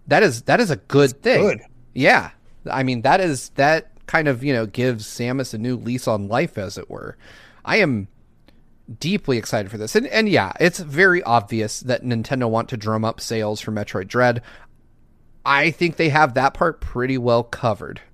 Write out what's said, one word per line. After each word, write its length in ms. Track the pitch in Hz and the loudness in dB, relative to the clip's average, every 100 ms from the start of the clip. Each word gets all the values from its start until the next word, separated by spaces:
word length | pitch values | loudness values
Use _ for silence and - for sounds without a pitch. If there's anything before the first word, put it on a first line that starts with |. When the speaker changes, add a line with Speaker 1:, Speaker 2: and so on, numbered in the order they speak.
| - | 0
Speaker 1:
that 160 | 151 | 4
is, 180 | 202 117 | 4 2
that 160 | - 170 | 2 2
is 140 | 220 | 2
a 40 | 123 | -2
good 340 | - 139 139 | 0 4 4
Speaker 2:
It's 100 | - | 2
Speaker 1:
thing. 220 | 226 214 | 0 4
Speaker 2:
good. 180 | 196 120 - - - | 4 0 -6 -20 -12
Speaker 1:
Yeah. 360 | - 156 220 87 - - - - | 0 4 4 2 -10 -20 -16 -6
I 140 | 131 | -4
mean, 200 | 131 123 | -2 0
that 180 | 127 185 | 2 2
is, 300 | 180 131 - | 2 -4 -6
that 400 | - 143 160 - - - | 0 2 2 -2 -16 -4
kind 200 | 165 151 | 0 0
of, 160 | 120 | 0
you 100 | 143 | 0
know, 140 | 123 110 | -2 -2
gives 400 | 110 127 117 110 | -2 -2 -2 -6
Samus 480 | - 120 135 123 | -8 -4 -4 -6
a 40 | 110 | -6
new 180 | 120 123 | -4 -4
lease 320 | 113 123 - | -4 -4 -2
on 180 | 110 101 | -2 -2
life, 320 | 120 165 - | -2 -2 -4
as 180 | 92 - | -10 -10
it 140 | - | -14
were. 260 | - - - - - - _ | -14 -14 -16 -20 -20 -20 _
I 120 | - 214 | -2 2
am 320 | 175 110 98 _ _ _ _ _ _ _ - 117 | 2 0 -4 _ _ _ _ _ _ _ -20 -8
deeply 400 | 156 202 - 120 | -4 -2 0 -2
excited 320 | - 117 98 | -2 -4 -4
for 80 | 107 | -8
this. 160 | 107 | -4
And, 140 | 214 277 | -2 0
and 200 | 220 214 | 0 2
yeah, 240 | 143 95 - | 2 2 2
it's 220 | 170 - | 0 0
very 420 | 156 139 190 175 | -4 4 4 4
obvious 580 | - 117 104 113 107 - | 2 0 2 -2 -4 -6
that 220 | 123 120 | -4 -4
Nintendo 480 | 123 113 110 131 120 | -2 -4 -2 -2 0
want 180 | 113 113 | 0 -2
to 60 | 113 | -6
drum 280 | 107 110 | -4 -2
up 160 | 110 - | -2 -4
sales 400 | - 113 107 107 | -6 -4 -2 -4
for 100 | - | -6
Metroid 380 | 107 104 101 95 | -6 -6 -6 -2
Dread. 340 | 123 123 120 - - - _ _ _ _ _ _ - - | 2 4 2 -4 -16 -20 _ _ _ _ _ _ -6 0
I 260 | 139 160 | 2 2
think 240 | - 175 147 | 0 -2 0
they 120 | 165 | 2
have 260 | 147 151 | 4 2
that 200 | 123 135 | 2 0
part 260 | - 170 - | 2 -2 -2
pretty 380 | - 123 127 131 | -8 -4 -2 0
well 240 | 120 117 | 2 2
covered 580 | 117 - 120 101 - - - | 0 -4 -4 -4 -8 -16 -8